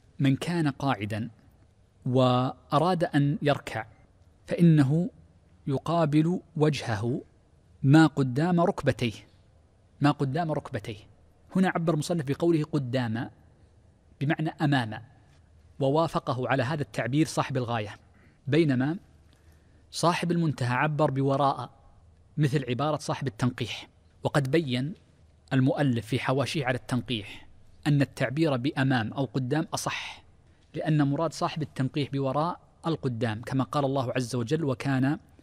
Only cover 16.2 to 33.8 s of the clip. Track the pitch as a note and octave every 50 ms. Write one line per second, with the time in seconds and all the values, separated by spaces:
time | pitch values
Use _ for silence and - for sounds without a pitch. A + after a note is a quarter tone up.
16.2 | - - C3 B2 B2+ A2 C3 C#3 A#2+ B2 E3 D3 C#3 - - - A#2 A#2+ C3 D3+
17.2 | D#3 D#3 - D#3+ C#3 - C3+ C3 B2 A2+ A#2+ A2+ G#2+ G2+ - - _ _ _ _
18.2 | - - _ _ _ C3 C3+ D#3+ E3+ D3 C3 B2 C3 D3 E3 G3+ - - - -
19.2 | _ _ _ _ _ - - _ _ _ _ _ _ _ - - - E3 F3 -
20.2 | - E3+ E3+ E3+ E3 D#3 B2+ - B2 A#2+ B2 B2+ C#3+ D#3 D3+ C#3+ D#3 C#3+ C3 C3+
21.2 | C3+ C#3 C3+ C3+ C#3+ C3+ C3+ A#2 B2 - - - - - - - - - _ _
22.2 | _ _ _ - D3+ B2+ C3 D3+ C3 A#2+ A#2+ A2+ C#3+ D#3 D3+ - - - D3 -
23.2 | C#3+ B2+ - - B2+ A#3+ - - B2 G2+ - - - - _ _ _ _ _ _
24.2 | - C3+ - D3+ C#3 C3 C#3+ E3+ E3 C3 B2 B2 C3 D3+ G#3+ - - _ _ _
25.2 | - - _ _ _ _ C#3+ C3+ B2+ C3+ - - D3 C#3 A#2+ A#2 G#2 - C#3 A#2+
26.2 | - - C3 C#3 B2+ - - E3 C3 B2 B2+ B2 - - C3 B2 - - B2 G#2+
27.2 | G2 - - - - - - - - - - - - D#3 D3 C#3 C#3 - - -
28.2 | C3+ A#2 C3 D#3 E3 D#3 C#3 A#2+ A#2+ D3+ - D3 C3 C3+ C#3 B2 A2 G#2+ G#2 C#3
29.2 | C#3 - - C#3+ C3 B2 C#3+ D3+ E3+ - - C#3+ - - - - - - - -
30.2 | - - - _ _ _ _ _ _ _ - D#3+ - D#3+ D#3 D3 C#3+ C#3 C#3 C#3
31.2 | E3 D#3 - - F3 D#3+ - D#3+ D3 - - - C3+ C3 - D#3 C3+ - C#3+ C#3
32.2 | C#3 C3 C3 C#3+ D#3 F3 F#3 - _ _ _ _ - E3 D#3+ - - C3+ A#2+ A2+
33.2 | A#2+ A2+ G#2+ G#2+ - - C3+ C3+ B2 - - D3